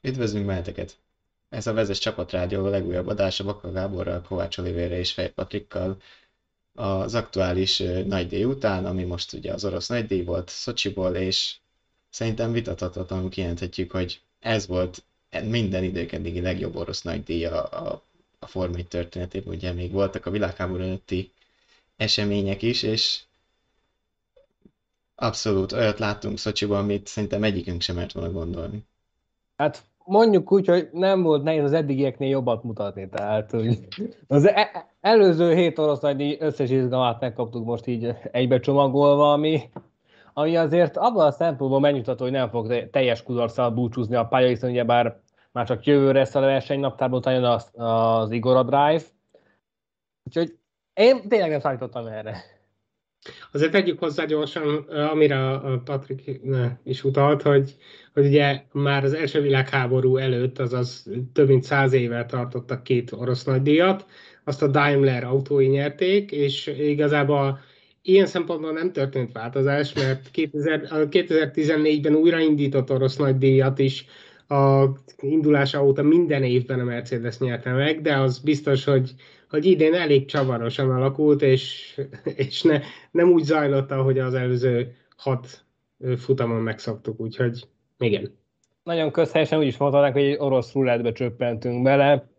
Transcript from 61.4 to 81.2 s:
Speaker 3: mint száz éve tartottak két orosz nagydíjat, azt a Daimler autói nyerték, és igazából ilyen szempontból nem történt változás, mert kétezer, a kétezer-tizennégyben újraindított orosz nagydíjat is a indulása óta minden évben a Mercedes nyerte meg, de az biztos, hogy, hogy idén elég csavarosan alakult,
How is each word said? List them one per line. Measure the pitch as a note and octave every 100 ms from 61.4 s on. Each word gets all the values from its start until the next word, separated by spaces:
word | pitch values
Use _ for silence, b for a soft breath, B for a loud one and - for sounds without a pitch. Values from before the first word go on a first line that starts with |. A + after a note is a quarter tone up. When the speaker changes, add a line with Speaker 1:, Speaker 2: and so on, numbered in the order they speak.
| C#3
Speaker 3:
mint | C3
száz | - C#3 C3+
éve | C3 A#2+ A#2+ A#2
tartottak | B2+ B2 B2 - A#2+
két | - B2 A#2+
orosz | G#2 B2 B2+
nagydíjat, | - C3 C3+ D3+ F3+ G3 - B B B
azt | - C3+
a | D3+
Daimler | C#3 C#3+ C#3 C3+ B2
autói | B2 C3+ C3+ C#3+ C3+
nyerték, | C#3 C#3+ C#3+ F3+ G3+ G3+
és | D3 C#3+ C#3 -
igazából | C#3 D3 D3 D3 D3 C#3 C#3+ C#3 C3+ B B B _
ilyen | - F#3+ F#3
szempontból | F3+ D#3+ E3 D#3+
nem | D#3 F3
történt | F3+ C3+ C3+ A#2
változás, | A2+ A#2 C3+ C3+ C#3+ C#3
mert | D3+ C3+ C3+ -
kétezer, | - D#3 D3+ D3+ D#3 D#3
a | D#3 D3+
kétezer-tizennégyben | F3+ E3+ D#3+ D3+ - D3+ D#3 D#3 D3+ D3
újraindított | D3+ E3 E3+ D#3+ D3 C#3 C#3 B2+
orosz | C3 C3 -
nagydíjat | C#3 C3+ C3+ C3+ C3+ C3+
is | C3+ C3+ - B B B _
a | C#3+ C#3 C3+ C3+ C3+ - -
indulása | C#3 D#3 D3+ D3 C3+ C#3+
óta | C#3 C3+
minden | D3 E3 E3+ C#3+
évben | B2+ B2+ B2 B2+
a |
Mercedes | B2 A#2+ A#2+ B2 A#2 A2
nyerte | C3 A#2+ B2+
meg, | B2+ C#3+ D#3
de | D#3 C#3
az | C3+ B2+
biztos, | D3 C#3+ D3 C3+
hogy, | - C3+ B2+ - b b b
hogy | D#3
idén | E3 F3 D#3
elég | E3+ D#3+ C#3 C3+
csavarosan | D3+ C3 A#2+ A#2 A#2+ C3
alakult, | B2+ C3+ C#3